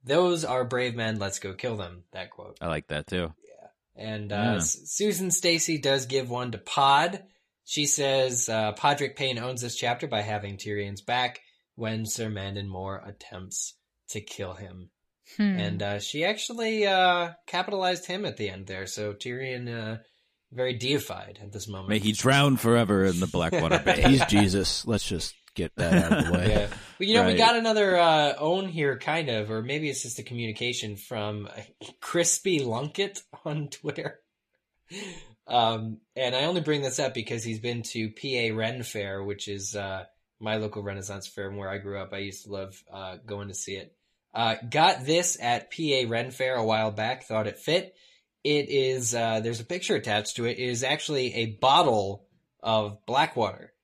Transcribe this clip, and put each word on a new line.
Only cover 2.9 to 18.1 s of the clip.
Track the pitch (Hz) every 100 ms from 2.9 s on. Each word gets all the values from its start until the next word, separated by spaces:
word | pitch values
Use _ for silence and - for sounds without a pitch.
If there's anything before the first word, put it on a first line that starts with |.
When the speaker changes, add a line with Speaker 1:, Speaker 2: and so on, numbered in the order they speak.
| 76 76
Speaker 2:
too. | 92 82 80
Speaker 1:
Yeah. | - - - _ _ -
And, | 110 107 104
uh, | 104
Speaker 2:
Yeah. | 110 101
Speaker 1:
S-, | 80 - -
Susan | - 208 175 185
Stacy | - 170 165 160 156
does | 135 135 123
give | 135 123
one | 123 127
to | 107
Pod. | - - 139 139 170 190 - _ _ _
She | - - 143
says, | - 139 135 131 120 -
uh, | 110 107
"Podrick | 104 143 143 139 -
Payne | 135 120
owns | 123 127
this | 120 -
chapter | 120 120 151
by | 113
having | 104 107 101 98
Tyrion's | 104 104 101 98
back | - 123 123 - _ _ _ -
when | 113 110 110
Sir | - 110
Mandon | 104 98 101 101
Moore | 92 95 98 98
attempts | 104 - 101 92 - - _ _ _ -
to | 110
kill | 104 - 95
him." | 90 98 92 90 _ _ _ _ -
Speaker 3:
Hmm. | 208 185
Speaker 1:
And, | 104 170
uh, | 101 104
she | - 143
actually, | 170 214 - 233 226 220 202
uh, | 190 185 175 170 165 -
capitalized | 180 185 202 185 180
him | -